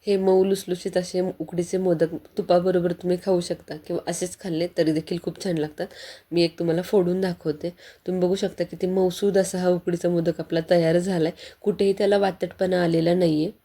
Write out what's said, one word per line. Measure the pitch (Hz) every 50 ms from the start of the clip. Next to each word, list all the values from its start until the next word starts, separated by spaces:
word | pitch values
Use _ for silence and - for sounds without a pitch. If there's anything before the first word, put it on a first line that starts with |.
| _
हे | - 202
मऊ | 190 190 190 190 185 190
लुसलुशीत | 196 196 190 - - 180 175 - 190 180
असे | 185 180 180 - 185
उकडीचे | 180 185 - - 160 - - 170 175 175 - 190
मोदक | 185 185 175 156 165 160 170 151 - - _ -
तुपाबरोबर | 175 - 180 175 175 185 175 180 170 175 175
तुम्ही | 170 - 175 175 180 -
खाऊ | 196 190 175
शकता | 175 - 175 - - - 151
किंवा | 156 - - 175 - - -
असेच | 170 - 185 180 - _
खाल्ले | - 196 170 160 170 175 - -
तरी | 165 156 180
देखील | - - - 185 170 -
खूप | - 165 - -
छान | 196 170 160
लागतात. | 151 151 - - 175 202 - - - - - - _ _ 160
मी | 170 170
एक | 165 165 -
तुम्हाला | 170 170 160 170 180
फोडून | - - 208 180 175 180 185
दाखवते. | 190 185 175 - - 160 147 151 - 170 175 _ - - - _ _
तुम्ही | - 185 185 180
बघू | 180 190
शकता | 196 - 185 - - 175
किती | 175 - 170 -
मऊसूद | 180 185 190 185 180 175 - - 202 185 196
असा | 190 190 - 185
हा | 180 180
उकडीचा | 180 175 - - 175 170 - 175
मोदक | 175 170 165 165 160 -
आपला | 160 - - 165 165 -
तयार | 180 175 165 160 165 175
झाला | 175 196 190 170 156 160
आहे. | 180 - - - - _
कुठेही | _ 208 196 - 202 196 196
त्याला | 196 208 202 202 202
वातटपणा | 196 190 180 - - 175 - - 190 185 185 180 175
आलेला | 170 165 165 165 170 175
नाही | 180 180 165 156 151 156
आहे | 196 - _ _